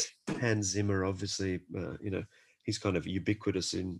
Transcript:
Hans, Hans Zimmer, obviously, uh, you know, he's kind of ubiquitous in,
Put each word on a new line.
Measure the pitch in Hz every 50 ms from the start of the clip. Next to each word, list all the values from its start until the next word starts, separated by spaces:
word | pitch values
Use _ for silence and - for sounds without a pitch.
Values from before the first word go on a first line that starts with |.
| - - - _ _ -
Hans, | 104 -
Hans | 123 120 110 107 101 92
Zimmer, | 92 104 104 101 101 95 92
obviously, | 95 98 92 101 98 - - 98 95 92 90 - - -
uh, | 98 85 - - -
you | - 107
know, | 92 92 - - - - - _ _ _
he's | _ - 107 -
kind | - 104 92
of | 85 78 85
ubiquitous | 92 98 82 - 107 - - 101 92 92 87 - -
in, | 92 92 92 87 87